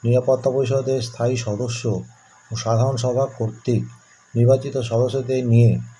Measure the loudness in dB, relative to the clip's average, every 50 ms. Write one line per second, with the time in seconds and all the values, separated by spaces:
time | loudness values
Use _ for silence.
0 | 0 2 2 2 2 2 0 0 0 -2 0 0 0 0 0 -2 -2 -2 -2 -2
1 | -4 -6 -6 -4 -2 -2 -2 -2 -4 -6 -4 -4 -4 -6 -6 -4 -4 -4 -4 -4
2 | -6 -10 -20 _ _ _ _ _ _ _ -10 -8 -4 -2 0 0 0 0 -2 -2
3 | -2 -2 -2 -2 -2 -4 -4 -6 -6 -6 -6 -8 _ -2 -2 -2 -2 -4 -12 -20
4 | _ _ _ _ _ _ _ 2 4 4 4 2 2 -4 -6 -4 -4 -2 0 0
5 | 0 0 0 -4 -2 -2 -2 -2 2 4 6 6 6 6 4 2 -4 -10 -16 _